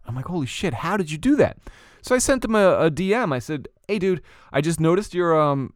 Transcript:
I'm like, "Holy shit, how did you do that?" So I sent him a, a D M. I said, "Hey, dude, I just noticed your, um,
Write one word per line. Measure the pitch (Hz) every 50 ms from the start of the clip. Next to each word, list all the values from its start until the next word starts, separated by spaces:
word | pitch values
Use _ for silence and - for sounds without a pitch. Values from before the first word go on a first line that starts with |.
| -
I'm | - 117
like, | 127 131
"Holy | - 175 175 139
shit, | 120 - - - 180 120
how | 101 - 165 196
did | 214 185 151
you | 156 151
do | - 254 294 277
that?" | 165 - - - _ - - - - - - _
So | - - 247
I | 254
sent | - - 277 262 -
him | 240 226
a, | 214 202 185 147 95
a | 147 165
D | 151 131 185 190 202
M. | 247 254 185 139
I | 127
said, | 110 - 156 139 - - - _ _ -
"Hey, | 202 214
dude, | 175 190 185 160 - - - - - -
I | - 139
just | 143 165 165 147
noticed | 160 160 175 190 208 - -
your, | 175 175 170 160 156
um, | 151 147 143 139 131 - -